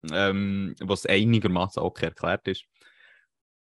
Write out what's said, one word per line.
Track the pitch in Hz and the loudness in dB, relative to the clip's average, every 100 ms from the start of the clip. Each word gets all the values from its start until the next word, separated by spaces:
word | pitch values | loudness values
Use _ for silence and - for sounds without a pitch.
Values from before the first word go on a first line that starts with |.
| 80 | -6
ähm, | 82 98 98 101 98 95 - | -2 0 0 -2 -4 -6 -8
was | 92 98 - | -2 -2 2
einigermaßen | 98 110 113 98 90 92 - | 2 4 4 4 0 0 -2
okay | 92 - 82 | -4 -2 -6
erklärt | - 87 95 - | -4 -2 -2 -2
ist. | 95 - _ _ _ - _ _ _ _ _ _ | -6 -10 _ _ _ -20 _ _ _ _ _ _